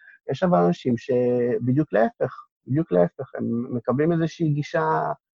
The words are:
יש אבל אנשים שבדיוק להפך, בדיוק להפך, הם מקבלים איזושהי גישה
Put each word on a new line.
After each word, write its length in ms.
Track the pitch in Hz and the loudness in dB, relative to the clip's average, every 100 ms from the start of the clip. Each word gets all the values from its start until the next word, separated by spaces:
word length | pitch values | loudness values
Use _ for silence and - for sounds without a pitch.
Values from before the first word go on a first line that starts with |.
| - - - | -20 -14 -8
יש 120 | 170 | -2
אבל 140 | 185 175 | 2 4
אנשים 400 | 175 175 135 117 | 2 0 0 -2
שבדיוק 960 | - 123 123 123 120 113 123 131 151 | 0 0 2 2 0 0 0 0 2
להפך, 400 | 202 233 - 131 - - _ - | 2 0 0 -6 -6 -20 _ -4
בדיוק 240 | 139 165 | -2 0
להפך, 400 | 180 175 - 131 - | 2 2 0 -12 -8
הם 400 | 117 117 120 123 | -4 -4 -4 -6
מקבלים 360 | 120 123 160 | -2 0 2
איזושהי 380 | 165 160 - 160 | 0 -2 -2 -2
גישה 640 | 147 143 165 160 160 175 - _ | -2 -2 -2 0 0 -2 -6 _